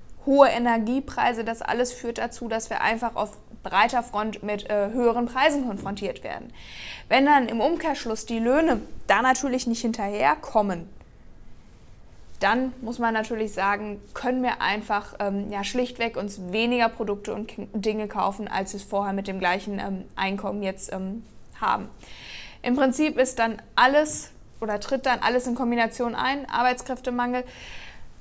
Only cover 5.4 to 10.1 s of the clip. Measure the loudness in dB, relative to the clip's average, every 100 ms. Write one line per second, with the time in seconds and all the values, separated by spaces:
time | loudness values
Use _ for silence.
5.4 | 4 4 -2 -4 -6 -4 -6 -6 -8 -8
6.4 | -10 -16 -16 -14 -12 -14 2 6 8 6
7.4 | 6 2 2 2 0 -2 -2 -4 -2 0
8.4 | 4 4 4 2 -2 -8 2 4 6 2
9.4 | 2 0 0 -2 -2 -2 -4